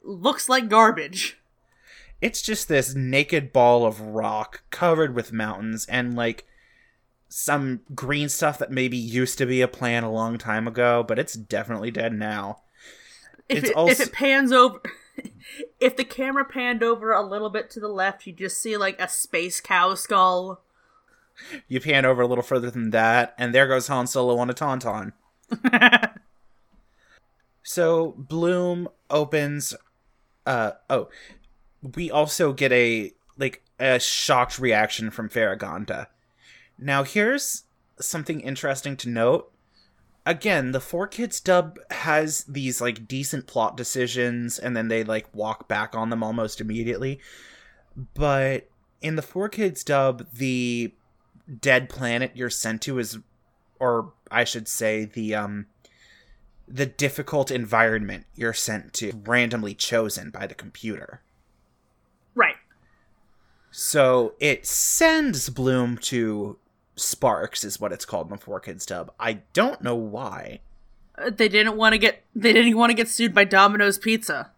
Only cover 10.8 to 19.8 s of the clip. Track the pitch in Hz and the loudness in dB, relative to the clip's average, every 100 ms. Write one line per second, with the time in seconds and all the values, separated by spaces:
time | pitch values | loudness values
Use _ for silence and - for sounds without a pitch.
10.8 | 120 120 113 113 - 113 104 104 107 110 | 2 2 2 -2 -2 -8 -6 -6 -4 -6
11.8 | 113 117 117 107 107 104 101 107 _ _ | -6 -4 -4 -4 -6 -6 -8 -12 _ _
12.8 | - - - - - - _ 143 - 185 | -20 -20 -20 -20 -20 -20 _ 0 2 4
13.8 | 170 254 233 - 277 269 262 254 254 262 | 4 4 2 0 2 4 6 6 6 4
14.8 | - - _ - - - - - - _ | -14 -16 _ -18 -18 -20 -20 -14 -14 _
15.8 | 254 254 262 - 262 269 262 262 247 233 | 0 0 -6 -6 -4 -2 -4 -4 -4 -2
16.8 | 233 226 220 202 202 208 214 214 208 226 | 0 0 0 0 0 -6 -6 -6 -8 -10
17.8 | 208 196 190 190 - 165 190 - 226 208 | -8 -4 -4 -4 -18 -12 -8 -6 -6 -2
18.8 | 196 190 180 - - 170 180 - - 185 | -2 -2 -6 -4 -2 -4 -4 -6 0 2